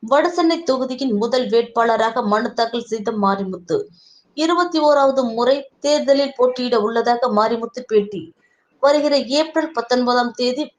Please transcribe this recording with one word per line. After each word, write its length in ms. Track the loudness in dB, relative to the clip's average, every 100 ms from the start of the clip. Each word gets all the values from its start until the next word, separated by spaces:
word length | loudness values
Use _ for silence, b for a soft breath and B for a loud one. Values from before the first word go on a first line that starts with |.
| 2
வடசென்னை 520 | 2 2 2 0 0
தொகுதியின் 500 | 0 -2 -2 -4 -2
முதல் 340 | 0 0 0 2
வேட்பாளராக 720 | 0 0 0 0 2 0 0 0
மனு 260 | 0 -2
தாக்கல் 320 | -2 -2 -2
செய்த 280 | -6 -6 -4
மாரிமுத்து. 640 | 0 0 0 -4 -8 -4 -4 -4 b b b _
இருபத்தி 460 | -4 0 0 0 2
ஓராவது 540 | 4 4 4 2 -2
முறை 360 | 0 0 0 -2 _
தேர்தலில் 540 | -2 0 2 2 2 0
போட்டியிட 440 | 0 0 -2 0
உள்ளதாக 480 | 0 0 0 0 0
மாரிமுத்து 520 | 2 0 -2 -6 -12 -2
பேட்டி. 480 | 0 0 -8 -12 _ _ _ _ _
வருகிற 380 | 2 2 2 0
ஏப்ரல் 520 | 0 0 0 -2 -4
பத்தொன்பதாம் 640 | -6 -2 0 2 0 0
தேதி 400 | -2 -4 -2 -8